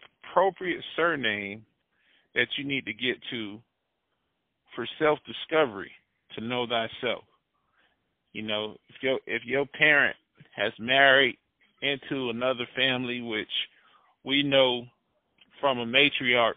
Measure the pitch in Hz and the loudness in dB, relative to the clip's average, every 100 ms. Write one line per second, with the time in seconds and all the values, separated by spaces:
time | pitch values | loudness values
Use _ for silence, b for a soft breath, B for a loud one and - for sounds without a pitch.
0 | - _ - - 190 180 185 - - - | -10 _ -2 2 2 0 -6 -8 -8 -2
1 | 170 151 117 104 101 107 - _ _ _ | 0 0 -2 -2 -6 -10 -16 _ _ _
2 | _ _ _ - 120 - 139 135 113 107 | _ _ _ -2 -2 -4 -6 -6 -6 -6
3 | 127 - - 123 104 107 _ _ _ _ | -4 -6 -8 -10 -10 -14 _ _ _ _
4 | _ _ _ _ _ _ _ - 113 - | _ _ _ _ _ _ _ -10 -10 -2
5 | 156 143 - - - 156 135 98 82 - | 0 0 -4 -14 -2 2 2 -2 -14 -18
6 | _ _ _ - 113 123 117 117 113 - | _ _ _ -12 -6 -4 -2 -2 -4 -6
7 | 120 101 - _ _ _ _ _ _ _ | -6 -6 -10 _ _ _ _ _ _ _
8 | _ _ _ 110 107 107 107 - _ - | _ _ _ -12 -6 -4 -6 -10 _ -6
9 | 131 131 - 110 120 131 139 - 151 147 | -2 -2 -4 -8 -4 -4 -4 0 4 4
10 | 120 - _ _ - - 104 - 113 135 | 2 -2 _ _ -16 -4 -4 -4 0 6
11 | 139 135 127 - _ _ _ _ 135 139 | 8 8 4 0 _ _ _ _ -6 -6
12 | - 139 123 113 127 123 120 - 131 127 | -6 -6 -4 -2 -2 -2 -6 -2 0 0
13 | 123 123 117 107 - - - b b b | -4 -6 -4 -4 -4 -6 -8 b b b
14 | b _ 127 139 143 139 131 120 120 _ | b _ -2 0 4 4 4 2 -6 _
15 | _ _ _ _ _ - 143 123 117 127 | _ _ _ _ _ -2 0 0 2 4
16 | 143 - 127 123 113 | 4 2 2 4 2